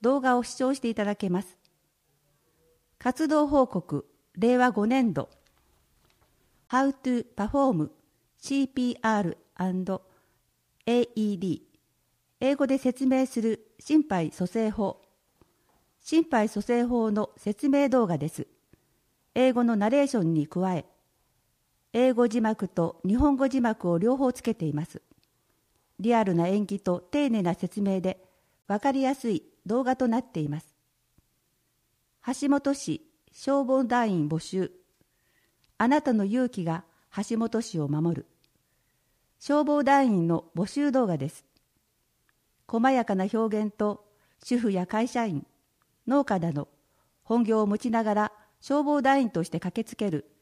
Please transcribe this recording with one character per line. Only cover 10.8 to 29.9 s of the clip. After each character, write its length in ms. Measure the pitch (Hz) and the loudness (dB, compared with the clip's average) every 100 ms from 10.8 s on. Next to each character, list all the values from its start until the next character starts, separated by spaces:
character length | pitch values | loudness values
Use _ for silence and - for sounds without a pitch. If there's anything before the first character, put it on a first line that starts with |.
| - | -2
A 220 | 240 240 | 0 0
E 240 | - 214 196 | -2 -4 -2
D。 240 | 190 156 - _ _ _ _ _ _ _ | -4 -6 -8 _ _ _ _ _ _ _
英 140 | 254 | -2
語 120 | 277 277 | 0 0
で 120 | 269 | 0
説 280 | 254 247 262 | 0 0 0
明 200 | 262 262 | 2 0
す 140 | - | -2
る 300 | 226 220 - _ | -2 -4 -8 _
心 240 | - 311 | 2 2
肺 280 | 302 185 160 | 2 0 -2
蘇 140 | - 180 | -4 -4
生 240 | 226 220 | -2 -2
法。 300 | 208 196 - _ _ _ _ _ _ _ _ _ _ | -2 -4 -6 _ _ _ _ _ _ _ _ _ _
心 240 | - 320 | 0 0
肺 240 | 330 233 214 | 2 2 0
蘇 120 | 208 | -2
生 240 | 202 240 | -2 0
法 260 | 240 240 220 | 2 0 0
の 200 | 214 208 - | 0 -4 -6
説 320 | - 214 294 | -8 -2 2
明 200 | 277 277 | 2 4
動 180 | 254 214 | 4 2
画 120 | 160 | 0
で 100 | 147 | -4
す。 180 | - - _ _ _ _ _ _ _ _ | -6 -12 _ _ _ _ _ _ _ _
英 180 | - 262 | 2 2
語 120 | 247 | 4
の 120 | 240 220 | 0 2
ナ 140 | 208 | 2
レ 140 | 285 | 2
ー 20 | 277 | 2
シ 120 | 240 | 2
ョ 40 | |
ン 120 | 165 | 0
に 120 | 160 151 | 0 -2
加 280 | 175 185 | -2 -2
え、 120 | 175 - _ _ _ _ _ _ _ _ _ _ | -2 -6 _ _ _ _ _ _ _ _ _ _
英 200 | 226 254 | 2 4
語 160 | 240 240 | 4 2
字 120 | 226 | 2
幕 280 | 220 220 185 | 0 0 -4
と 320 | - 165 - 185 | -2 -2 -2 -2
日 100 | 233 | 2
本 200 | 294 269 | 4 4
語 120 | 269 | 2
字 120 | 262 | 2
幕 300 | 240 220 175 | 0 0 0
を 80 | 170 | 2
両 180 | 214 262 | 2 2
方 160 | 262 | 0
つ 100 | 247 | -2
け 120 | - | -4
て 120 | 214 160 | -4 -4
い 80 | |
ま 100 | 147 | -4
す。 160 | 165 - - _ _ _ _ _ _ _ _ - | -8 -14 -20 _ _ _ _ _ _ _ _ -6
リ 160 | 208 | 0
ア 80 | 233 | 2
ル 120 | 202 | 4
な 120 | 170 170 | 2 2
演 200 | 202 202 | 0 -2
技 120 | 196 | -4
と 220 | - 175 | -2 -4
丁 300 | - 294 285 | -2 -2 0
寧 120 | 226 | 0
な 120 | 175 | 0
説 260 | 180 180 - | -2 -6 -4
明 200 | 202 190 | -2 -2
で、 220 | 180 - _ _ _ _ - | -4 -6 _ _ _ _ -6
わ 140 | 208 | -2
か 120 | 277 | -2
り 80 | 269 | 0
や 140 | 262 | -2
す 160 | 277 233 | -2 -4
い 140 | 170 - _ | -4 -6 _
動 180 | - 233 | -4 -2
画 140 | 254 | 0